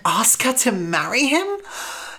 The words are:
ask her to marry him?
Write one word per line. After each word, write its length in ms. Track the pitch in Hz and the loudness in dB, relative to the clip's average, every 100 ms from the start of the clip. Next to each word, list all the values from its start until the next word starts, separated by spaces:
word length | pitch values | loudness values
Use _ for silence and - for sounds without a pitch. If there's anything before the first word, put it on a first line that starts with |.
ask 380 | - - 233 - | 0 2 2 2
her 100 | 254 254 | 2 2
to 80 | 247 | 2
marry 540 | 185 170 165 156 240 277 | 0 0 0 0 0 2
him? 220 | 311 392 403 - - - - - | 2 0 -6 -8 -12 -10 -12 -14